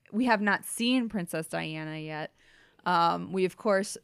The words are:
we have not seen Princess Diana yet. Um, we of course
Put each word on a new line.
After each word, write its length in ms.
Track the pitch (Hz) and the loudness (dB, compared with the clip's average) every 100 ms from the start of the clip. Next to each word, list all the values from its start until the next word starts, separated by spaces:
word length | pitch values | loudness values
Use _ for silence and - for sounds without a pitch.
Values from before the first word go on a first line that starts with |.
| _ | _
we 140 | 208 254 | 0 4
have 160 | 208 | 4
not 240 | 208 190 - | 4 2 -2
seen 440 | - 240 254 226 | -2 2 2 0
Princess 380 | 214 170 160 165 | -4 -4 -6 -4
Diana 500 | 165 165 156 156 156 | -6 -6 -6 -8 -8
yet. 360 | 156 156 156 _ _ - _ _ - | -8 -8 -10 _ _ -20 _ _ 0
Um, 460 | 175 170 175 180 | 4 4 2 -2
we 140 | 185 185 | 0 0
of 100 | - | 0
course 400 | 220 190 202 - | 0 2 0 -8